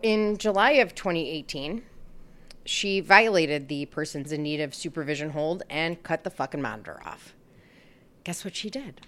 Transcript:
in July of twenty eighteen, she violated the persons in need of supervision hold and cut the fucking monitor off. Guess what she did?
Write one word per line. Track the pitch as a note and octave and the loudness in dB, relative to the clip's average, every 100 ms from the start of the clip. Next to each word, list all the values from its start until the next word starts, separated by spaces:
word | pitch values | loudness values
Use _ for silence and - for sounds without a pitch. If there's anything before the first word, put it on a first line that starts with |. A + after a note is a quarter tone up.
in | A3+ G#3+ G#3 G#3 | 2 2 2 0
July | G#3+ G3 A#3 | 0 4 6
of | D4 F#3+ | 6 4
twenty | - G3 E3+ C#3 | 0 -2 -2 -2
eighteen, | D#3 - C#3+ C#3+ A3+ - - - - - - - - - | -6 -8 -8 -6 -8 -10 -18 -18 -18 -20 -20 -20 -16 -6
she | - G3+ G3 | -2 0 0
violated | D#3+ G3 A3+ F#3+ D3+ D3 C3+ | 8 8 10 4 4 0 -2
the | C#3+ C#3+ | -6 -4
persons | - D3+ D3 C#3 | -4 -6 -6 -6
in | D3+ | -4
need | D3 D3+ | -2 -2
of | D3 | -4
supervision | - E3 D#3+ C#3+ D3 D3+ | -6 -8 -6 -4 -4 -4
hold | D3 D#3 F3+ - | -2 -2 -2 -4
and | D3 E3 E3+ | -4 -2 -4
cut | - E3 | -4 -4
the | F#3 | -4
fucking | - C3+ D3 | -4 -4 -2
monitor | B2 G#2+ E2 - - | -4 -6 -12 -14 -14
off. | D#2 - - - - - - - - - - | -16 -18 -20 -20 -20 -20 -20 -20 -20 -20 -16
Guess | - F3 | -10 -8
what | G3 | -8
she | - G#3+ | -8 -8
did? | C4 B3 - | -8 -10 -14